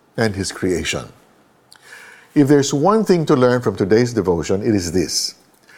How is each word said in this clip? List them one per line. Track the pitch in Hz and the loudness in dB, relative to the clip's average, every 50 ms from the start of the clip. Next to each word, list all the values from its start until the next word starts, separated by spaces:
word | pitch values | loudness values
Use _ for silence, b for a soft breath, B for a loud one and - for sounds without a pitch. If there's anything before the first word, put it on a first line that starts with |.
| _ _ - | _ _ -4
and | 127 113 110 92 | -2 -2 -2 -2
His | 95 92 - | -4 -8 -8
creation. | - - 95 92 90 82 78 - - 67 60 - - _ _ _ _ _ _ _ _ _ _ _ B B B B B B B B B B B B B | -6 -6 -4 -4 -4 -4 -4 -6 -8 -8 -10 -12 -20 _ _ _ _ _ _ _ _ _ _ _ B B B B B B B B B B B B B
If | 147 143 131 | 2 4 6
there's | 147 143 131 - 151 | 4 4 4 2 -2
one | 139 151 190 214 226 202 | 0 2 2 2 2 2
thing | - 185 170 151 143 | 2 2 0 2 0
to | 151 | 2
learn | 127 127 123 123 123 | 2 4 2 2 2
from | 120 117 95 | -2 -4 -2
today's | - 104 92 107 113 123 120 120 | -2 0 2 2 2 2 0 -2
devotion, | 113 90 92 87 85 73 - 98 95 | -2 0 0 0 -2 -2 -2 -4 -2
it | 110 120 107 | 0 -2 -2
is | 98 85 87 | -2 -2 -2
this. | 80 92 78 - - - - - - _ _ _ _ _ b b b | -2 -2 -2 -2 -4 -6 -6 -8 -10 _ _ _ _ _ b b b